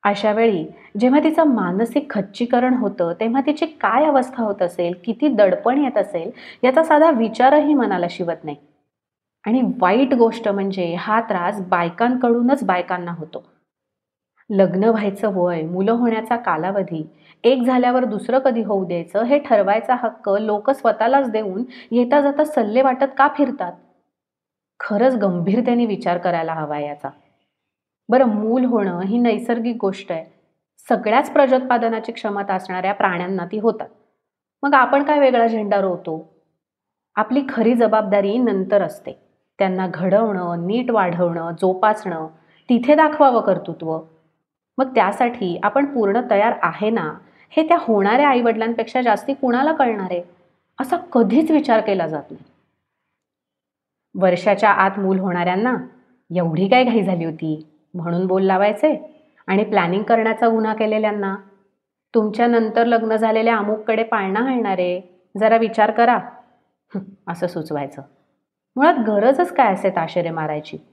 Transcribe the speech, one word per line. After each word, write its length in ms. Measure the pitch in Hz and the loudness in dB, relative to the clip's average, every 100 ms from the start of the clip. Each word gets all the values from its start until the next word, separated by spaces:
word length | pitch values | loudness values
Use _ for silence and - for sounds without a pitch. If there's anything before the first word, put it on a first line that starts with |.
अशा 300 | 208 202 214 | -2 0 -2
वेळी 340 | 208 233 185 156 - - 208 | 2 0 0 -6 -14 -12 -2
जेव्हा 200 | 247 285 | 2 4
तिचं 240 | 320 320 | 2 2
मानसिक 640 | 311 226 180 185 233 294 - | 2 2 -2 -2 -2 -2 -4
खच्चीकरण 640 | 214 190 - 240 247 254 | -8 -8 -6 0 0 2
होतं, 380 | 254 202 - 170 175 | 0 -2 -2 -4 -2
तेव्हा 200 | 226 262 | -2 -2
तिची 260 | 277 294 320 | -2 -2 -6
काय 380 | - 208 233 | -2 0 2
अवस्था 380 | 311 277 254 - | 2 2 0 -4
होत 200 | 220 202 | -4 -2
असेल, 320 | 175 175 175 180 | -4 -2 -4 -4
किती 240 | - 226 294 | -8 -2 0
दडपण 560 | 226 196 180 233 277 | 4 2 2 0 0
येत 140 | 277 220 | 0 0
असेल, 320 | 190 175 170 - - - | -2 -6 -10 -14 -20 -2
याचा 180 | 254 262 | 2 2
साधा 260 | 320 302 320 | 4 4 6
विचारही 640 | 254 226 - 254 302 294 | 4 -2 4 4 6 4
मनाला 320 | 294 220 185 175 | 2 0 -2 -4
शिवत 340 | - 170 160 | -4 -6 -6
नाही. 120 | 156 139 _ _ _ _ _ _ _ _ 208 | -10 -14 _ _ _ _ _ _ _ _ -2
आणि 160 | 247 214 - | 0 0 0
वाईट 360 | 180 220 269 | 2 2 2
गोष्ट 340 | 240 226 226 214 | 4 2 2 -4
म्हणजे 460 | 202 196 190 170 | -2 -4 -4 -4
हा 260 | 175 220 220 | -6 -2 -2
त्रास 400 | 226 185 175 208 | 0 -4 -2 -4
बायकांकडूनच 1040 | 180 180 175 175 233 254 254 233 240 277 | -2 -2 -2 -2 -2 0 0 2 2 0
बायकांना 480 | 196 180 175 180 175 | 0 -2 -2 -6 -6
होतो. 320 | 165 156 - _ _ _ _ _ _ _ _ _ _ _ | -10 -12 -16 _ _ _ _ _ _ _ _ _ _ _
लग्न 340 | 196 185 185 | 2 2 2
व्हायचं 460 | 220 220 208 196 220 | 0 0 -2 -4 -4
वय, 280 | 190 175 170 | 0 -2 -2
मुलं 300 | 160 180 196 | -6 -4 -2
होण्याचा 440 | 233 240 220 226 233 | 0 0 -2 -4 -4
कालावधी, 720 | 220 160 180 202 185 160 156 _ _ _ | -2 -2 -2 -4 -4 -8 -10 _ _ _
एक 180 | 233 262 | 0 2
झाल्यावर 420 | 240 254 247 254 | 2 2 2 0
दुसरं 340 | 247 208 - 254 | -2 -4 -2 0
कधी 240 | 262 233 | 0 -2
होऊ 220 | 208 196 | -2 -4
द्यायचं 380 | 180 175 165 202 | -2 -6 -4 -4
हे 160 | 240 285 | 0 0
ठरवायचा 560 | 285 220 196 220 233 | 2 2 4 0 0
हक्क 340 | 247 233 - 202 | -2 -2 -6 -2
लोक 420 | 196 220 208 208 | -2 0 -2 -2
स्वतःलाच 600 | 269 240 214 226 269 262 | 0 0 0 2 2 0
देऊन 340 | 220 214 185 247 - - | -4 -4 -8 -10 -14 -2
येता 300 | 233 240 285 | 0 2 2
जाता 240 | 277 285 | 2 0
सल्ले 380 | 302 - 214 226 | 0 0 0 2
वाटत 240 | 269 254 277 - | 2 0 -2 2
का 100 | 277 277 | 0 2
फिरतात? 360 | 269 - 180 175 _ _ _ _ _ _ _ _ _ _ | -2 -2 -8 -10 _ _ _ _ _ _ _ _ _ _
खरंच 340 | - 208 254 | -4 2 2
गंभीरतेने 720 | 247 196 175 170 226 247 240 233 | 2 0 0 0 0 0 0 0
विचार 320 | 190 180 175 | -2 -2 -2
करायला 340 | 180 170 165 | -2 -2 -4
हवा 260 | 160 151 151 | -6 -6 -6
याचा. 300 | 147 147 139 - _ _ _ _ _ _ _ _ - | -8 -10 -12 -14 _ _ _ _ _ _ _ _ 0
बरं, 160 | 247 | 2
मूल 400 | 247 208 220 254 | 2 0 0 0
होणं 360 | 247 233 196 175 | 2 0 -2 -4
ही 180 | 196 240 | -2 0
नैसर्गिक 580 | 240 214 - 233 226 233 | 2 0 -2 -4 -4 -4
गोष्ट 320 | 190 190 - | -4 -4 -10
आहे, 120 | 165 180 _ _ _ _ _ - | -10 -10 _ _ _ _ _ -4
सगळ्याच 440 | 226 208 233 302 | -2 2 0 2
प्रजोत्पादनाची 800 | - 269 262 262 240 226 220 220 | 2 4 2 2 0 0 -4 -8
क्षमता 420 | 226 214 202 196 | -8 -6 -6 -4
असणाऱ्या 400 | 185 185 185 185 | -6 -6 -4 -4
प्राण्यांना 500 | 202 196 175 180 190 175 | 0 -2 -2 -4 -6 -6
ती 60 | 214 | -2
होतात. 300 | 226 220 - _ _ _ _ _ _ _ | -2 -2 -12 _ _ _ _ _ _ _
मग 120 | 285 | 2
आपण 280 | 285 247 277 | 4 4 2
काय 160 | 285 294 | 2 4
वेगळा 280 | 269 247 226 | 4 4 2
झेंडा 340 | 226 202 202 | 0 -2 0
रोवतो? 540 | 190 175 - 160 - _ _ _ _ _ _ _ _ - | 0 -4 -6 -10 -12 _ _ _ _ _ _ _ _ -6
आपली 260 | 214 262 269 | -2 -2 -2
खरी 260 | - 226 | 0 0
जबाबदारी 640 | 240 220 214 202 202 196 226 | 2 2 2 2 0 0 0
नंतर 440 | 240 196 190 208 | 0 -2 0 0
असते, 300 | 170 - - - _ _ _ - | 0 -8 -18 -18 _ _ _ -4
त्यांना 280 | 190 185 185 | -2 -2 -6
घडवणं, 720 | 156 185 202 226 190 175 170 175 | -4 2 2 2 -2 -4 -6 -4
नीट 240 | 233 247 | -4 0
वाढवणं, 600 | 220 185 170 175 165 165 | 0 0 0 -2 -2 -8
जोपासणं, 760 | 165 185 185 220 214 190 165 160 _ _ _ - | -2 -2 2 0 0 -6 -8 -10 _ _ _ 0
तिथे 260 | 240 240 | 0 4
दाखवावं 460 | 302 311 302 277 233 | 6 4 4 4 4
कर्तृत्व. 580 | 202 180 - 165 160 160 - _ _ _ _ _ _ - | 0 -2 -4 -10 -8 -8 -10 _ _ _ _ _ _ -4
मग 160 | 262 | 0
त्यासाठी 640 | 254 190 202 247 240 185 170 | 2 0 0 -2 -2 -6 -2
आपण 220 | 208 269 | 0 0
पूर्ण 360 | 285 277 202 214 226 | 0 0 0 0 0
तयार 220 | 202 220 - | 2 2 0
आहे 280 | 175 170 214 | -4 -2 -2
ना, 220 | 226 156 165 _ _ _ | -2 -4 -10 _ _ _
हे 180 | - 320 | -2 2
त्या 80 | 339 | 2
होणाऱ्या 480 | 330 214 196 247 294 | 2 2 4 4 4
आईवडिलांपेक्षा 760 | 247 240 220 226 226 226 254 | 4 2 0 -2 -2 -4 -2
जास्ती 320 | 240 208 - | 0 0 -2
कुणाला 380 | 277 254 240 247 | -4 -2 0 0
कळणार 360 | 214 247 208 185 | 0 0 -2 -6
आहे? 120 | 180 175 _ _ _ _ - | -8 -8 _ _ _ _ -10
असा 160 | 269 349 | -4 -4
कधीच 540 | - 240 208 262 320 | 0 2 4 4 4
विचार 300 | 311 285 220 | 0 2 0
केला 260 | 214 196 165 | 2 -2 -2
जात 160 | 151 - | -6 -10
नाही. 140 | - - _ _ _ _ _ _ _ _ _ _ _ _ _ _ _ _ 190 | -20 -20 _ _ _ _ _ _ _ _ _ _ _ _ _ _ _ _ 0
वर्षाच्या 500 | 185 175 208 196 214 | 0 2 0 2 4
आत 280 | - 196 196 | 4 2 0
मूल 200 | 190 190 | 0 0
होणाऱ्यांना 580 | 190 175 175 185 240 220 - _ _ _ _ 175 | 0 -2 -2 0 -2 -4 -8 _ _ _ _ -2
"एवढी 320 | 170 165 196 | -2 0 2
काय 160 | 247 | 4
घाई 180 | 254 226 | 4 2
झाली 220 | 196 180 | 0 -2
होती?" 420 | 165 160 160 156 - _ _ | -4 -6 -6 -6 -10 _ _
म्हणून 320 | 175 165 175 185 | -10 -4 -2 0
बोल 160 | 190 | 0
लावायचे 720 | 190 185 208 208 311 285 - _ _ _ - | 2 2 2 2 0 -2 -8 _ _ _ -2
आणि 180 | 190 | 0
प्लॅनिंग 380 | 202 202 170 190 | 2 0 0 -2
करण्याचा 460 | 214 226 220 220 233 | 2 2 2 0 0
गुन्हा 260 | 226 220 | 2 -2
केलेल्यांना 600 | 214 214 214 214 208 196 202 - _ _ _ _ _ _ | -2 -2 0 -2 -2 -6 -8 -14 _ _ _ _ _ _
"तुमच्या 320 | 226 214 214 240 | 0 0 0 2
नंतर 380 | 233 220 220 | 2 2 2
लग्न 320 | 233 226 220 220 | 2 2 0 0
झालेल्या 400 | 226 220 226 226 | 0 2 2 0
अमुककडे 460 | 214 214 214 220 | 0 -4 -2 -2
पाळणा 380 | 226 226 190 202 | 0 -2 -2 -2
घालणारे, 600 | 262 254 208 190 180 180 185 _ _ 196 | -2 -2 -2 -2 -2 -4 -8 _ _ -2
जरा 160 | 220 226 | 2 2
विचार 340 | 220 220 214 | 2 0 0
करा," 280 | 220 233 220 - - _ _ _ _ _ | 4 2 2 -4 -20 _ _ _ _ _
हं, 60 | 196 - - - | -14 -14 -18 -14
असं 180 | 175 175 | -6 -6
सुचवायचं. 560 | 175 156 147 143 143 135 _ _ _ _ _ _ 247 | -6 -8 -8 -8 -14 -20 _ _ _ _ _ _ 0
मुळात 180 | 302 294 220 | 2 2 0
गरजच 460 | 208 233 269 - | 2 2 2 0
काय 200 | - 233 | 2 2
असे 180 | 190 196 | 2 -2
ताशेरे 400 | 180 160 180 165 | -2 -2 -4 -4
मारायची? 480 | 160 156 151 147 156 _ | -4 -6 -6 -10 -18 _